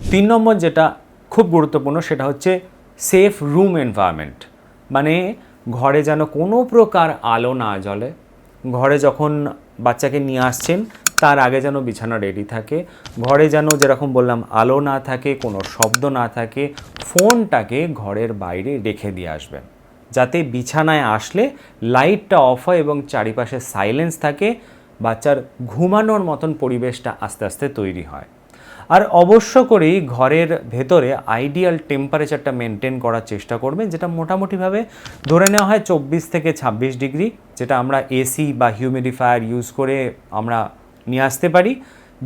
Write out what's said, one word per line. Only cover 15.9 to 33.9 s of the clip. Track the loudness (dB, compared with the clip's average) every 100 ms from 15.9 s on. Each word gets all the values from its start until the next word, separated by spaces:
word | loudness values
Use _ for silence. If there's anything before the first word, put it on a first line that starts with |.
| 0 -2
না | -2 -2
থাকে, | -4 -6 -4 -6 -8 -18 -16 -4
ফোনটাকে | 2 4 4 2 0 0 -4 -4
ঘরের | -6 -6 -4 -4
বাইরে | -6 -8 -6 -6 -4 -4
রেখে | -6 -8
দিয়ে | -8 -10
আসবেন, | -10 -12 -16 -18 _ _ _ _
যাতে | -2 0 0
বিছানায় | -4 -6 -4 -2 2 2 0 -2
আসলে | -2 -2 -2 -4 -20 -8
লাইটটা | 0 2 2 0 2 4
অফ | 4 2 0
হয় | 0
এবং | 0 -4 -4
চারিপাশে | -4 -2 -4 -6 -8
সাইলেন্স | -8 -4 -2 0 -2 -2
থাকে, | -4 -2 -4 -4 -12 -20 _ -6
বাচ্চার | -4 -2 0 0 -2 -12 -10
ঘুমানোর | -2 2 2 2 0
মতন | -2 -4 -4
পরিবেশটা | -4 -2 -2 -4 -6 -10 -8
আস্তে | -10 -6 -8
আস্তে | -6 -8
তৈরি | -4 -6 -6 -12
হয়। | -16 -18 _ _ -20 -20 -20 4
আর | 4 6 6
অবশ্য | 8 8 8 4 6
করেই | 4 4 2 0 0
ঘরের | 2 2 2 -2 -4
ভেতরে | -6 2 2 4 -2 -2 -2
আইডিয়াল | -2 0 0 0 -2
টেম্পারেচারটা | -4 -2 -2 -2 -4 -4
মেনটেন | -4 -6 -4 -4 -4
করার | -2 -4 -4
চেষ্টা | -10 -6 -4
করবেন, | -4 -4
যেটা | -4